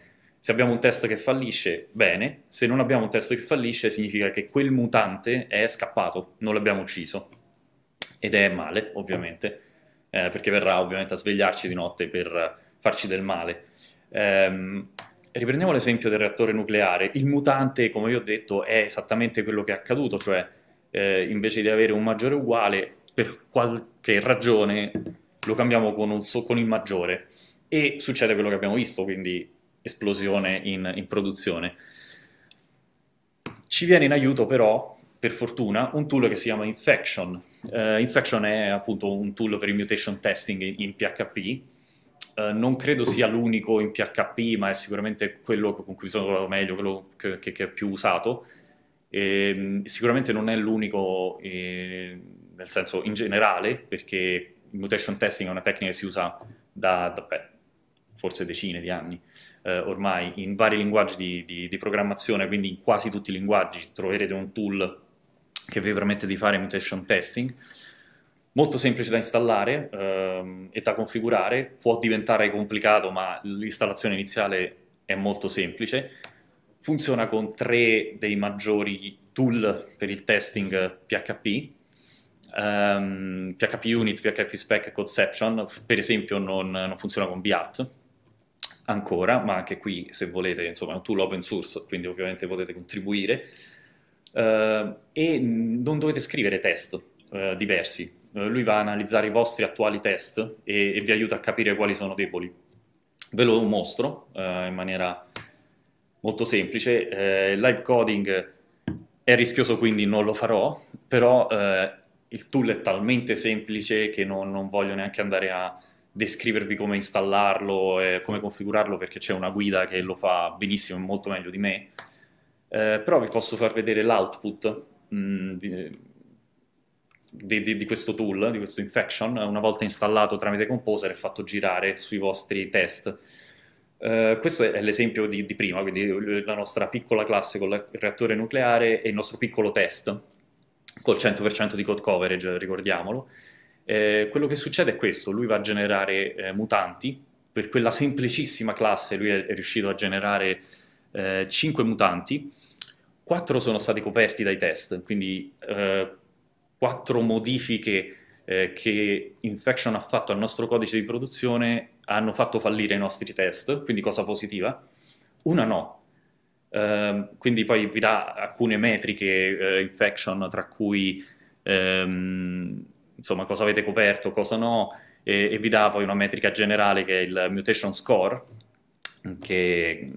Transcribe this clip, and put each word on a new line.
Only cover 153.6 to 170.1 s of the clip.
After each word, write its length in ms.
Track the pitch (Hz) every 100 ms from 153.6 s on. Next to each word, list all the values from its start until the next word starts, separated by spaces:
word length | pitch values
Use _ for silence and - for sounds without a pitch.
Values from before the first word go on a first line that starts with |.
| 113 107
stati 240 | - 107
coperti 400 | 110 117 107 -
dai 160 | 98 95
test, 440 | 87 78 - 90
quindi, 520 | - 104 95 92 92 - -
eh, 400 | 101 98 98 95 - _ _ _ _ _ -
quattro 440 | 123 123 - 120
modifiche, 960 | 113 113 110 127 - 110 - 98 - - _ _
eh, 300 | - 95 90
che 640 | - 113 104 104 101 - -
Infection 540 | 113 101 - 123 117
ha 60 | 107
fatto 320 | - 117 -
al 60 | 101
nostro 280 | 110 - 113
codice 340 | 117 107 110
di 60 | 104
produzione 840 | 120 131 - 127 120 117 117 - _
hanno 300 | - 104 110
fatto 260 | 104 123 113
fallire 340 | 110 107 104
i 40 | 101
nostri 340 | 98 - 101
test, 520 | 98 92 - - 143
quindi 180 | 139 107
cosa 200 | 104 101
positiva. 640 | 98 101 101 101 101 - - _ _ _ _ _
Una 200 | - 170
no. 380 | 113 92 - - _ _ _ _ _ _ _
Ehm, 600 | 104 104 104 104 101 101 -
quindi 260 | 123 113
poi 220 | 107 113 104
vi 140 | 110
dà 340 | 107 107 -
alcune 420 | - 104 - 117 107
metriche, 760 | 117 107 - 101 98 95 95
eh, 280 | 95 95 95
Infection, 640 | 95 - 104